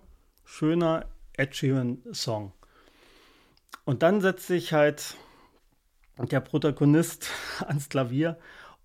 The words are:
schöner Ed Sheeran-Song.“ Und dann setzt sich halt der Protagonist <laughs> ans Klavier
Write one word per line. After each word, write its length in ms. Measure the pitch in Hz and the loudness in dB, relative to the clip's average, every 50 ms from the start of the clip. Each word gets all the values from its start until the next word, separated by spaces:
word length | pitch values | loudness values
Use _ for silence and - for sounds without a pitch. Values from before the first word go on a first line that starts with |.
| - - - _ _ _ _ _ _ | -14 -18 -20 _ _ _ _ _ _
schöner 600 | - - - 156 156 165 175 170 160 160 160 - - - - - - - | -20 -6 -2 0 2 2 2 2 2 0 0 -4 -8 -14 -16 -20 -12 -4
Ed 200 | - 139 143 - | -4 -4 -4 -2
Sheeran-Song.“ 960 | - 143 131 131 131 123 120 127 - - 233 196 - - 131 110 107 104 95 - _ - _ _ _ _ _ _ _ _ _ _ _ _ _ _ _ _ _ _ _ _ _ - - _ | -2 -2 0 0 0 0 -2 -4 -6 -10 -12 -10 -8 -6 -6 -6 -6 -8 -10 -14 _ -20 _ _ _ _ _ _ _ _ _ _ _ _ _ _ _ _ _ _ _ _ _ -20 -10 _
Und 180 | 151 135 - 160 | -4 0 4 4
dann 160 | 170 202 214 | 4 4 4
setzt 260 | 185 190 185 - - | 2 2 0 -2 -2
sich 260 | - 180 170 170 - 160 | -2 -2 -2 0 0 4
halt 440 | 151 147 151 147 - - - - - - - - - - _ _ _ _ _ _ _ _ _ _ _ _ _ _ - 120 - | 4 4 4 4 0 -8 -14 -14 -16 -20 -20 -20 -20 -20 _ _ _ _ _ _ _ _ _ _ _ _ _ _ -10 -6 -2
der 100 | 147 131 | -2 -2
Protagonist 880 | - - - 147 160 151 143 - 147 143 147 160 170 165 - - - - - - - - - - | -2 -2 -2 0 0 0 0 4 4 6 6 6 4 2 -4 -10 -10 -10 -10 -10 -10 -10 -8 -8
<laughs> 60 | - | -6
ans 220 | - 143 147 139 - | -4 -4 -4 -4 -4
Klavier 500 | - 135 131 117 127 139 160 165 160 165 - - - - - - - _ _ | -2 -2 -2 0 0 0 0 0 -2 -6 -12 -20 -20 -20 -20 -20 -20 _ _